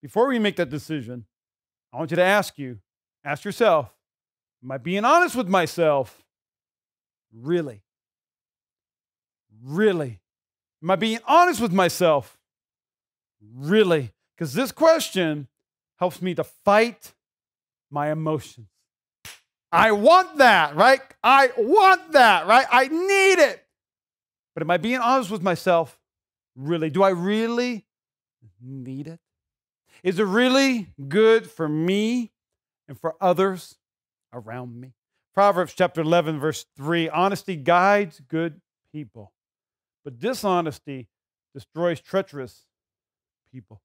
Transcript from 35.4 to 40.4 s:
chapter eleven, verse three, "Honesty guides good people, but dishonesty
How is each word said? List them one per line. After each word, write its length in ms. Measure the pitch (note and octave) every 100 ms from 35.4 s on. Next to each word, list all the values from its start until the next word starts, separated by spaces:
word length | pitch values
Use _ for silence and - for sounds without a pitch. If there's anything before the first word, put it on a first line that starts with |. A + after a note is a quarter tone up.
| G3+ F3+ F3
chapter 260 | - F3+ -
eleven, 400 | D#3 E3+ D#3 D#3
verse 240 | D3 D3+ - _
three, 320 | C#3 E3+ D#3+
"Honesty 480 | D3+ F#3+ G3+ - E3+
guides 640 | C3+ F3 F#3+ G3+ G3+ _
good 400 | C#3 D#3+ E3+ D3+ _ _ _
people, 400 | D3+ C3+ A#2 G2+ _ _ _ _ _ _ _
but 140 | D3 A#2+
dishonesty 880 | F3+ B3